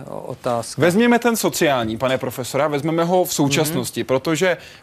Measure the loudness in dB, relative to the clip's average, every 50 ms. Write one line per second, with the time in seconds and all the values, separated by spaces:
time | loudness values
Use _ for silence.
0 | -14 -12 -12 -10 -10 -10 -10 -8 -4 -4 -2 -4 -4 -6 -2 0 2 4 4 4
1 | 4 4 4 4 2 0 0 0 0 -2 0 2 2 2 2 2 0 -2 -2 -2
2 | -2 0 0 0 -2 -4 -6 -6 -6 -4 -2 0 0 0 0 -2 -2 0 0 0
3 | 2 2 2 2 2 0 0 0 0 2 2 2 0 0 0 -2 -4 -4 -4 -6
4 | -2 0 0 0 0 0 0 2 2 0 0 -2 -6 -14 -20 -20